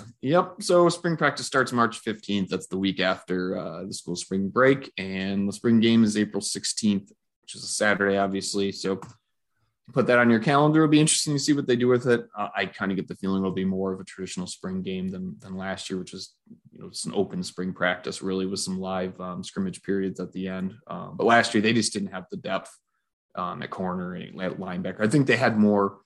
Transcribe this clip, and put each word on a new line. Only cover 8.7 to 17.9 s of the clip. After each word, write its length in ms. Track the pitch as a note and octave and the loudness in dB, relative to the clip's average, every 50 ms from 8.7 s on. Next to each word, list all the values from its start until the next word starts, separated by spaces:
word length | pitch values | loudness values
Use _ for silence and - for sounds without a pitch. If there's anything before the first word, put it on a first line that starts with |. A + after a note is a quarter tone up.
So 300 | F#2+ - - F#2+ G2 F#2+ - - - _ _ _ _ _ _ _ _ _ _ _ _ _ _ - - | -4 -4 -4 -4 -4 -4 -6 -14 -20 _ _ _ _ _ _ _ _ _ _ _ _ _ _ -6 0
put 140 | C#3 A2+ G2 | 0 2 4
that 100 | B2 B2 | 6 6
on 140 | A#2+ A#2+ | 6 6
your 80 | A#2 A2 | 6 4
calendar. 400 | A2+ - C#3+ C#3 D3 D3+ D3+ D#3 D#3+ | 4 4 4 6 6 6 6 6 6
It'll 60 | D3+ | 6
be 100 | D3+ D3+ | 6 6
interesting 340 | D#3 D#3 - - - D#3 D3 | 6 6 2 0 0 0 -2
to 60 | C#3 | 0
see 140 | - - D3 | 2 2 2
what 140 | C#3+ C#3 B2+ | 2 2 0
they 80 | B2 | 2
do 120 | A#2+ B2 B2 | 2 4 4
with 200 | B2 A#2+ B2 C3 | 4 4 4 2
it. 180 | A#2+ A#2 A#2 - - | 2 2 0 -4 -10
Uh, 120 | G#2 G#2 - - | -8 -8 -6 -4
I 100 | G2+ G2 | -4 -4
kinda 300 | F#2 - - G#2 F#2+ G2 | -4 -4 -4 -4 -2 -2
get 120 | F2+ F2 - | -2 -4 -6
the 60 | F2 | -8
feeling 280 | - - F#2+ F#2+ F#2+ F#2+ | -6 -4 -2 0 0 0
it'll 80 | F#2+ | -2
be 140 | F2+ F#2+ F#2+ | -2 -2 -2
more 280 | F#2+ F#2+ F#2+ F#2+ F#2+ F#2+ | -2 -2 -2 -2 -4 -4
of 60 | F#2+ | -6
a 40 | F#2 | -10
traditional 440 | - - - F#2 F2+ - - F2+ F2+ | -14 -14 -12 -12 -10 -8 -8 -10 -10
spring 340 | - - - F#2+ F#2 F#2+ | -10 -10 -10 -8 -6 -6
game 280 | F#2 G2 F#2+ F#2 F#2 F#2+ | -6 -6 -6 -6 -6 -6
than, 260 | F#2+ F#2 F#2 F#2 F2+ - | -8 -8 -10 -10 -12 -12
than 180 | - - F#2 F#2+ | -14 -12 -10 -10
last 340 | F#2+ F#2+ F#2+ F#2 - - | -8 -8 -8 -8 -8 -8
year, 80 | G2 F#2 | -8 -8
which 120 | F2+ - | -8 -8
was, 220 | - G2 - - _ _ _ - - _ _ - | -12 -16 -16 -16 _ _ _ -20 -20 _ _ -20
you 80 | - - | -20 -18
know, 80 | - F#2 | -18 -16
just 160 | - - - | -12 -10 -10
an 80 | - - | -6 -2
open 300 | G2+ F#2+ - - F2+ F2+ | -2 -2 -2 -2 -8 -8
spring 280 | - - - F#2 F#2 | -8 -8 -8 -8 -6
practice, 500 | F2+ - F2+ F2+ | -4 -2 0 0